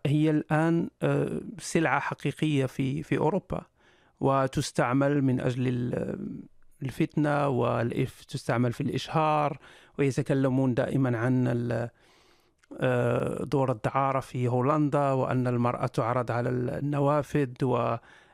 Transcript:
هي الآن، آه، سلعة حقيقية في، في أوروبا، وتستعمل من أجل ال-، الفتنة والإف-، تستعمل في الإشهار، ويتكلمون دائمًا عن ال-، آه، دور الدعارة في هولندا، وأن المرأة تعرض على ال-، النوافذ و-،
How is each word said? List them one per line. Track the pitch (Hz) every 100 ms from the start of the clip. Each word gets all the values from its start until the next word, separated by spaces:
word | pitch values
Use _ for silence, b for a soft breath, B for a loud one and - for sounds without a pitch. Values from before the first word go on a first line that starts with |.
| 147
هي | 151 156
الآن، | 151 - 156 165 170 180 -
آه، | 143 143 143 - - 180
سلعة | - 175 151 135
حقيقية | - - 147 - 156 143 131
في، | - 135 143
في | 147 139
أوروبا، | 151 190 - 85 - _ _ _ _ -
وتستعمل | 135 135 135 - 135 - 131 135 139 147
من | 135 127
أجل | - 123 123
ال-، | 123 123 - - - - - - - - -
الفتنة | 135 - 160 - 147 147 143
والإف-، | 127 120 120 117 - 131 - -
تستعمل | 135 - 120 123
في | -
الإشهار، | 123 131 - 160 156 151 147 135 b b b b
ويتكلمون | 139 127 135 139 135 127 131
دائمًا | 120 123 139 131 120
عن | 127 127 127
ال-، | 123 120 120 120 - _ _ _ _ _ _ - -
آه، | 131 123 120 123 - -
دور | - 143 131
الدعارة | 117 131 139 135 131
في | - 131 123
هولندا، | 123 127 151 147 143 139
وأن | 131 123 127 123
المرأة | 123 120 123 127
تعرض | - 117 123 117
على | 117 123
ال-، | 123 123
النوافذ | - 143 143 143 151 139 151 135 123
و-، | 131 123 120 117 - b b